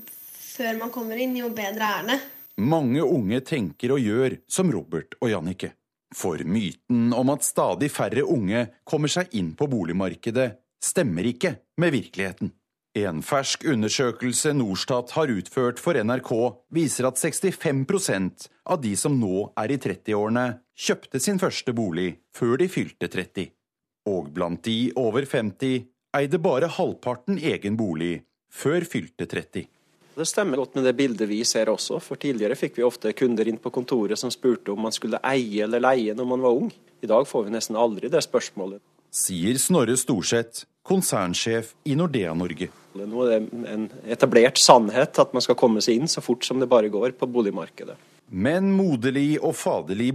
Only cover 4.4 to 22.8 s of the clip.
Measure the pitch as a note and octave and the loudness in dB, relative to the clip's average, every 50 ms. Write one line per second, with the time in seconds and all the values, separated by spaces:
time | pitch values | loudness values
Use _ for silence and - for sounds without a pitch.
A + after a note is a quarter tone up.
4.4 | _ - - - F#3+ F3 A#2+ F2+ - - E2 D#2+ - - - - - A#2+ G#2+ F2+ | _ -4 -2 0 2 2 2 0 -2 -4 -6 -6 -6 -8 -8 -4 -2 -2 0 -2
5.4 | D#2 F2+ F2+ - - E2+ - _ _ _ _ _ _ _ - - - F#2+ D#2+ D2+ | -2 -4 -6 -6 -8 -10 -12 _ _ _ _ _ _ _ -10 -6 -4 -2 -2 -2
6.4 | - D#2 F#2+ A2+ G#2 F2+ - - _ - B2 A#2 A#2 A#2+ A#2+ A#2 B2+ C3 D3 C#3+ | -2 -2 0 0 0 -2 -6 -8 _ 0 0 2 2 2 2 2 2 2 0 0
7.4 | - - - - D#3 A2+ F#2 - C#3+ C#3+ - - B2+ G2+ G#2+ B2 D3+ - F3 C3 | -2 -2 0 0 2 2 2 0 -2 -2 -2 -2 -2 0 0 0 0 2 0 0
8.4 | G2+ F2+ G#2+ A#2+ B2 A#2 - _ _ - - D3+ D3+ C#3+ - - - - - G#2+ | 0 0 0 0 0 -2 -6 _ _ -4 -2 0 0 0 0 -2 -4 -2 -2 -4
9.4 | F2+ D#2+ D#2+ - D3 D3 C3 A2+ F2 D#2+ E2+ F#2+ F#2+ F#2 F2 - - A#2 A2 B2+ | -4 -4 -2 -2 -2 -2 0 -2 -2 -2 -2 -2 -2 -2 -4 -6 -6 -4 -2 0
10.4 | C3 A#2+ A2+ - _ _ _ _ - - - - E3 A#2+ E2 D#2+ F#2+ A#2+ B2 - | 0 -2 -4 -8 _ _ _ _ -6 -4 0 0 0 0 0 0 -2 -2 -2 -2
11.4 | - F3+ B2+ - _ _ _ - E3 E3+ D3 A#2 - - - - G2 F#2+ F2+ - | -2 -4 -4 -6 _ _ _ 0 0 2 2 0 -2 -4 -6 -6 -6 -6 -6 -6
12.4 | G#2+ - - _ _ _ _ _ _ _ - A2 G#2 F#2+ D#2+ D2+ - - D3 C#3 | -8 -8 -8 _ _ _ _ _ _ _ -4 -2 -2 -2 -2 -4 -4 -2 0 0
13.4 | C3+ - - - - D#3+ C#3 A2 G#2+ G#2+ - - - B2 A2 - B2+ B2+ A#2 - | 0 -2 -4 -4 -2 0 0 2 0 0 0 0 0 0 -2 -2 -4 -4 -2 0
14.4 | - D#3 D3 C#3+ A#2+ G2+ F#2+ F2+ - - C3 B2 A#2+ - - D3+ D#3+ C#3 A2+ F#2+ | 0 0 0 0 0 0 -2 -4 -2 -2 -2 -2 -2 -2 -2 -2 0 0 0 -2
15.4 | F#2 - - C3+ B2+ B2 A#2+ - - F3 E3+ B2+ G#2 A2 B2 B2+ - - B2+ A2 | -4 -4 -2 0 0 0 -2 -2 -2 0 0 2 0 0 -2 -2 -2 -2 0 0
16.4 | A#2+ B2 - - _ _ C#3 E3 E3 C3+ - - B2 B2+ B2+ - - D#3+ - - | 0 0 -2 -6 _ _ -2 0 0 0 0 0 -2 -2 0 0 -2 -2 -2 -2
17.4 | - F#3+ E3+ - - E3 C#3 C3+ C3+ - G3+ F#3+ - - G#2+ F#2+ F#2+ F2 - - | -2 -2 -2 -2 -2 -2 0 0 0 0 -2 -2 0 0 0 0 -2 -2 -4 -8
18.4 | - - _ _ - - F#3 F3+ C3 G#2+ G2 F#2 - D#3 C#3+ C3 A2+ F#2+ F#2 F#2+ | -16 -20 _ _ -6 -4 -2 -2 -2 -2 -2 0 0 2 2 2 2 2 0 0
19.4 | G#2 F#2+ - - A2 G#2+ C#3+ C#3 - A2+ F#2 F#2+ - - G#2+ G2+ G#2 G#2+ A2+ B2 | -2 -2 -4 -4 -2 -2 -2 -2 -2 -4 -6 -6 -4 -2 0 0 0 2 0 0
20.4 | B2+ B2 A2+ - _ _ _ - - - G3+ - - - - C3 - G#3 G3+ F3+ | 0 -2 -4 -8 _ _ _ -6 -2 -2 -2 -2 -4 -6 -6 -4 -2 0 0 0
21.4 | F#3+ D#3 - - - - A#2+ A#2 A2+ F#2+ E2 E2 - F2 D2 - _ _ - - | 0 -2 -2 -4 -4 -4 -2 -2 -2 -2 0 -2 -2 -2 -4 -8 _ _ -8 -2
22.4 | B2+ A#2 A#2+ C#3+ F3+ F#3 F#3 - | 0 2 2 2 0 0 0 -2